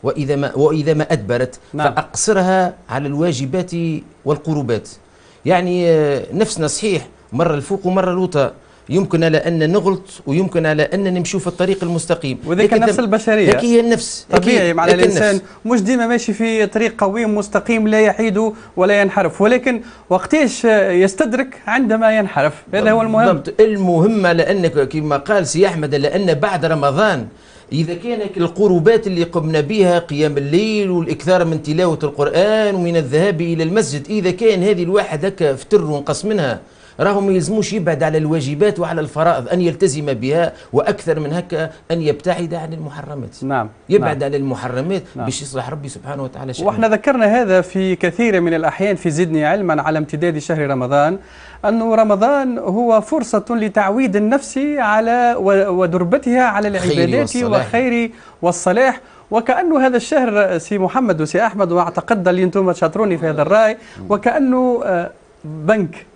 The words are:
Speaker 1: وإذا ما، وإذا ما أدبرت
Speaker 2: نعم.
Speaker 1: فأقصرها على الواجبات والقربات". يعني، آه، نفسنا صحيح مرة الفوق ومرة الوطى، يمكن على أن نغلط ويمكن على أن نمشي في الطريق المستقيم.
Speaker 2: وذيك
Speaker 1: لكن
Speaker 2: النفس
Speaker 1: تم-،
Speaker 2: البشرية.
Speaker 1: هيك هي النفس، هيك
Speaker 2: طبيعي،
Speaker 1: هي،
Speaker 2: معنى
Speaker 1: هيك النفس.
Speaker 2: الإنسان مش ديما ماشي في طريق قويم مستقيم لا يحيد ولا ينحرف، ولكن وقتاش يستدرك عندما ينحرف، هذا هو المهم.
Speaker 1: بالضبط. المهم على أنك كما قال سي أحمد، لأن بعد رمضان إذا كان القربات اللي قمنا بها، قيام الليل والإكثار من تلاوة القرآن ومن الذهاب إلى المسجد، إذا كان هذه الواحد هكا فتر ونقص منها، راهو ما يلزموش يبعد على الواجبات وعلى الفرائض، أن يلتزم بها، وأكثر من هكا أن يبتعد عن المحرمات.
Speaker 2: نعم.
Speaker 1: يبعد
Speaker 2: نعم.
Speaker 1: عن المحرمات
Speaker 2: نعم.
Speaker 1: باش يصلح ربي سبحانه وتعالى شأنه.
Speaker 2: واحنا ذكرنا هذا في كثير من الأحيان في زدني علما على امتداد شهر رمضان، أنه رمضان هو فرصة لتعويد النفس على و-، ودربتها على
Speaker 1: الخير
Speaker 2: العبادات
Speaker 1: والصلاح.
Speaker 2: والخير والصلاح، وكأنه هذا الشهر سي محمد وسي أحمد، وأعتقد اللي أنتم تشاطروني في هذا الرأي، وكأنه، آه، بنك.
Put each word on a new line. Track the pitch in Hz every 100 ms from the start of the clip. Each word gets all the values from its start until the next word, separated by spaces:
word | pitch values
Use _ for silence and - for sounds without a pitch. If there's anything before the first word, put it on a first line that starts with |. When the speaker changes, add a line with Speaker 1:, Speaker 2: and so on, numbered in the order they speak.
Speaker 1:
وإذا | 135 147 135 143
ما، | 143 -
وإذا | 147 156 147
ما | 151 156
أدبرت | - 101 120 127 - -
Speaker 2:
نعم. | 147 147
Speaker 1:
فأقصرها | 123 - - - 202 185 190 180 - -
على | 123 143
الواجبات | 143 170 127 135 143 180 170 170 156 - -
والقربات". | 135 147 - 151 123 110 - - _ _ - - -
يعني، | 180 180 180 170
آه، | 160 151 139 -
نفسنا | 160 214 - 151
صحيح | - 220 175 - - -
مرة | 120 165
الفوق | 147 - 196 185
ومرة | 185 185
الوطى، | 180 185 151 131 - - - -
يمكن | 151 196 170
على | 165 156
أن | - 170 156
نغلط | 196 190 196 - - -
ويمكن | 139 190 170 160
على | 151
أن | 156 190 190
نمشي | 180 175 196
في | 180
الطريق | 175 185 190
المستقيم. | 175 170 - 165 139 127 -
Speaker 2:
وذيك | 175 214
Speaker 1:
لكن | 220
Speaker 2:
النفس | 226 202
Speaker 1:
تم-، |
Speaker 2:
البشرية. | 233 208 214 214 185
Speaker 1:
هيك | 208
هي | 240 233
النفس، | 233 226 - - -
هيك | 180
Speaker 2:
طبيعي، | 185 240 180
Speaker 1:
هي، |
Speaker 2:
معنى | 165 170
Speaker 1:
هيك | 175
النفس. | 185 185
Speaker 2:
الإنسان | 214 196 - -
مش | 220 240
ديما | 190 254 233
ماشي | 240 240
في | 202 226 220 208
طريق | 220 220 226
قويم | 202 208 226
مستقيم | 208 202 202 - 226 214
لا | 214
يحيد | 214 202 226 202 220 214 - -
ولا | 185 202
ينحرف، | 196 196 175 -
ولكن | 202 247 254 240 - - -
وقتاش | 185 - 311 269 -
يستدرك | 233 214 196 180 190 190 311 247 269 - -
عندما | 233 247 220 226 220
ينحرف، | 196 - 147 147 -
هذا | 196 214
هو | 220
المهم. | 220 220 220
Speaker 1:
بالضبط. | 165 - -
المهم | 220 208 185 170 185 226 180
على | 170 160
أنك | 196 170 147 135
كما | 156 151 143
قال | 143 165 160
سي | 156 190
أحمد، | 165 151
لأن | 143 143 - 190
بعد | 147 208 185
رمضان | 160 160 143 139 214 160 107 - - - -
إذا | 139 165
كان | 175 233 233 202 190
القربات | 170 170 208 180 160 226 226
اللي | 180
قمنا | 170 170 156 160
بها، | 143 214 185 175
قيام | 170 147 151 143
الليل | 139 165 214 214 196
والإكثار | 180 165 151 147 180
من | 170 160
تلاوة | 151 156 180 156
القرآن | 151 143 143 165 202 220 214
ومن | 196 175 170
الذهاب | 139 147 190 170
إلى | 170 165
المسجد، | 160 202 160 143 -
إذا | 214 180
كان | 180 226 196
هذه | 190 190
الواحد | 170 196 190 156
هكا | 151 - 156
فتر | 127 - 208
ونقص | 160 147 147 143
منها، | 202 214 143 113 - - - -
راهو | 170 202
ما | 196
يلزموش | 190 151 220 202
يبعد | 208 170 151
على | 156 156
الواجبات | 156 160 135 143 208 196
وعلى | 165 165
الفرائض، | 151 151 160 160 117
أن | 175
يلتزم | 175 156 190 143 147
بها، | 127 123 156 170 - -
وأكثر | 131 - 208 - 156
من | 147
هكا | 165 180 160 160 - _
أن | 170
يبتعد | 151 147 185 170 170
عن | 165 160
المحرمات. | 160 151 147 - 147 113 -
Speaker 2:
نعم. | 135 135 107 - -
Speaker 1:
يبعد | 190 127 135
Speaker 2:
نعم. |
Speaker 1:
عن | 139
المحرمات | 143 139 120 127 123 156 190 - 131
Speaker 2:
نعم. |
Speaker 1:
باش | 120 135
يصلح | 143 131 120
ربي | 151 143
سبحانه | - - 143
وتعالى | 131 - 135
شأنه. | 127 190
Speaker 2:
واحنا | 214 226
ذكرنا | 214 247 262 214 226
هذا | 226 185
في | 180 190 190 180
كثير | 175 - 233 190
من | 170
الأحيان | 165 160 - 196 196
في | 180
زدني | 151 175 156
علما | 151 190 190 151
على | 147 156
امتداد | 151 151 170 156
شهر | 139 160 143
رمضان، | 135 123 143 147 190 - - - -
أنه | 208 226 226
رمضان | 220 220 202 226 285 262 233
هو | 208 196 240 220
فرصة | 214 311 247 214 202
لتعويد | 233 214 202 196 208 262 196
النفس | 208 269 - - 285 294
على | 220 214 226 240 240 233
و-، | 190 196 196
ودربتها | 180 185 180 175 254 262 240
على | 247 202 208
Speaker 1:
الخير | 196 180
Speaker 2:
العبادات | 160 170 233 277 240
Speaker 1:
والصلاح. | 240
Speaker 2:
والخير | 208 - 233 254 240 226 233 - -
والصلاح، | 170 175 - 190 262 - - - -
وكأنه | 220 233 233 349 311 262
هذا | 247
الشهر | 240 311 247 208 196 175
سي | - 202
محمد | 185 262 247 165
وسي | 156 175 226
أحمد، | 208 190
وأعتقد | 175 170 170 - 226 180
اللي | 180
أنتم | 185 190 190
تشاطروني | 170 165 175 214 170
في | 160
هذا | 151
الرأي، | 147 208 220 220 - - 185
وكأنه، | 202 233 311 269 254 254 240
آه، | - 180 175 - _ _
بنك. | 156 156 156 214 175 - -